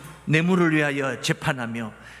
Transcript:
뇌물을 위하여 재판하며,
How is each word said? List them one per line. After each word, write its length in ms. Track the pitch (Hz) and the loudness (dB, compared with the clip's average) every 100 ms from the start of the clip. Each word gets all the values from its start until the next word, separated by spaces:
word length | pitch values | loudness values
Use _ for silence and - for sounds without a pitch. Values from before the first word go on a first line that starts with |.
| - - - | -18 -12 0
뇌물을 500 | 156 175 185 170 156 | 2 4 4 4 4
위하여 460 | 147 139 135 120 | 2 0 -2 -2
재판하며, 720 | - 160 151 135 117 117 113 - - - | -4 -2 -2 -2 -4 -6 -10 -12 -20 -20